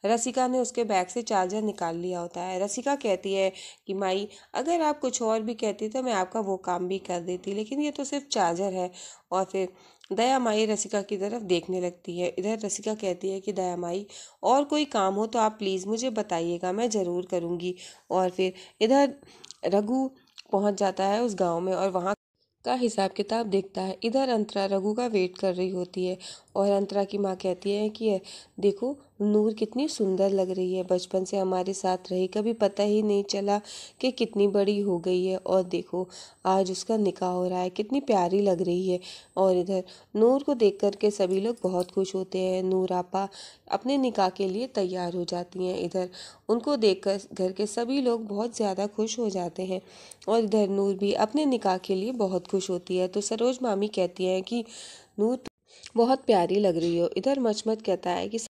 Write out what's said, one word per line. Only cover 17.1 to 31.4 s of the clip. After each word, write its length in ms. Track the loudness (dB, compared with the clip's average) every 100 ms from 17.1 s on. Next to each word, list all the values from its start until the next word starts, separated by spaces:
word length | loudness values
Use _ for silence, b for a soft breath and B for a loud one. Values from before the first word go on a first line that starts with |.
| -2 -2
करूँगी।" 480 | -4 -2 -4 -4 -6 B B B
और 200 | 0 0
फिर 220 | 0 -2 -2 B _
इधर 340 | 4 6 4 0 B B B -6 2
रघु 440 | 2 2 0 0 b b -20 -2
पहुँच 220 | 2 2
जाता 300 | 2 0 2
है 180 | 0 2
उस 120 | 0
गांव 260 | 2 0 2
में 120 | 0
और 180 | 0 0
वहाँ 240 | 0 -2 -4 _ _ _ _
का 100 | -4
हिसाब 360 | 0 0 2 -2
किताब 360 | 0 -2 -2 0
देखता 360 | 0 0 -6
है। 160 | -6 -4
इधर 260 | 0 0 2
अंतरा 380 | 2 0 -2 0
रघु 260 | 0 0
का 120 | -2 0
वेट 320 | 0 0 0
कर 160 | -2
रही 140 | 0 -2
होती 380 | -2 -6 -4 -4
है 120 | -4 B B B 0
और 140 | 2
अंतरा 340 | 2 2 0
की 140 | -2 0
माँ 180 | -2 -2
कहती 340 | -2 -2 -2
है 180 | 0 -2
कि 320 | 0 0 0 B B B 0
"देखो, 360 | 0 2 -4 -4 B _
नूर 320 | 2 4 2
कितनी 340 | 0 -4 -2 -4
सुंदर 420 | 0 0 2 2
लग 200 | 2 0
रही 240 | 0 -2
है, 80 | -2
बचपन 420 | 0 0 0 -2
से 120 | 0
हमारे 360 | -2